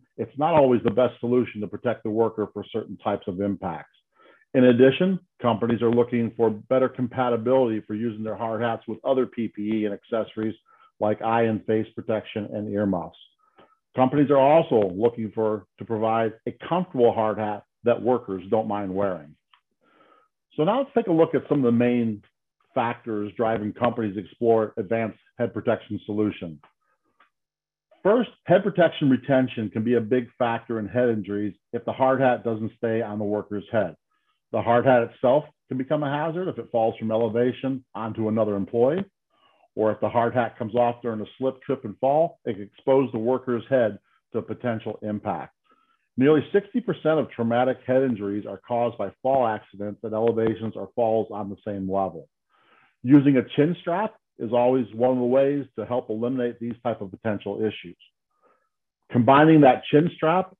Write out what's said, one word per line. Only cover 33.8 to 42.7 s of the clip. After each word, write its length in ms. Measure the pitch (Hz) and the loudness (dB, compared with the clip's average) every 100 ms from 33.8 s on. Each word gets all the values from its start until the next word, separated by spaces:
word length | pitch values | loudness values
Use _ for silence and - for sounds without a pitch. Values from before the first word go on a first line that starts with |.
| 90 82 _ _ _ _ _ | -2 -6 _ _ _ _ _
The 100 | 113 | -4
hard 240 | 101 120 123 | 0 2 4
hat 180 | 123 | 4
itself 400 | 113 - 123 143 147 _ - | 2 0 2 2 0 _ -10
can 100 | 131 | -8
become 260 | 131 151 | -4 -4
a 80 | 143 | -2
hazard 360 | 147 160 160 185 | -4 -4 -6 -6
if 100 | 120 | -8
it 120 | - | -4
falls 240 | 117 113 110 | -2 0 -2
from 140 | 110 | -2
elevation 720 | 110 117 113 123 120 131 131 - | 0 0 0 0 -2 -6 -8 -10
onto 360 | 104 113 110 110 | -10 -8 -4 -2
another 260 | 110 107 101 | 0 0 -2
employee, 480 | 92 117 127 175 196 _ _ _ _ _ _ - | -2 0 2 0 -6 _ _ _ _ _ _ -2
or 160 | 107 | -2
if 80 | 104 | 0
the 100 | 107 | -2
hard 240 | 120 117 | 0 0
hat 240 | 123 113 - | 0 -2 -4
comes 180 | 113 117 | -4 0
off 260 | 120 120 | 0 -2
during 180 | 120 110 | -6 -6
a 60 | 101 - | -8 -6
slip, 240 | 131 131 | -6 -6
trip, 220 | - 131 | -6 -6
and 140 | 110 95 | -8 -4
fall, 400 | 131 147 165 - - | 0 2 0 -4 -8
it 80 | |
can 100 | 98 | -8
expose 480 | 101 | -10